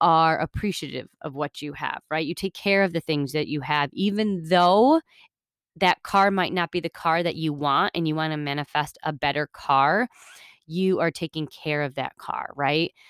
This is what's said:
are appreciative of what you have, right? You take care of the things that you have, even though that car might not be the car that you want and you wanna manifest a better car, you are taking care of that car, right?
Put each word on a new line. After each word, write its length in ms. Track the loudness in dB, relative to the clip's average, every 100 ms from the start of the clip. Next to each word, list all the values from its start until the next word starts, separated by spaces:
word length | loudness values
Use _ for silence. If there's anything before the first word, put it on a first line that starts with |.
are 360 | 4 6 4 2
appreciative 680 | -2 -4 -4 -4 -8 -10 -12 _
of 120 | -12
what 280 | -8 -8 -8
you 100 | -12
have, 300 | -6 -6 -6 -4
right? 160 | -4 -2
You 80 |
take 180 | -4 -8
care 300 | -4 0 2
of 100 | 2
the 80 | 0
things 320 | -2 -2 -2
that 160 | -4 -4
you 140 | -6
have, 260 | -2 -2 -2
even 480 | 0 0 0 -2 -2 2
though 500 | 4 6 6 6 4 0 _ _ _ _ _ _ -2
that 260 | 0 0
car 280 | 0 2 4
might 220 | 2 0
not 200 | -2 -2
be 80 | -4
the 100 | -6
car 320 | -4 0 2
that 140 | 0 -2
you 180 | -4
want 380 | -2 0 2 0
and 120 | 0 -2
you 80 |
wanna 220 | -2 -2 -4
manifest 600 | -4 -6 -4 -4 -4 -6
a 120 | -8
better 320 | -2 -2 -2 -6
car, 600 | -6 0 4 4 2 -2 _ -20 -20 -20 _ -10
you 340 | -2 0 2
are 100 | 0
taking 360 | -2 -8 -6 -8
care 360 | -8 -4 -4
of 120 | -4
that 240 | -6 -8 -10
car, 320 | -8 -8 -8
right? 380 | -4 0 0 -2 -6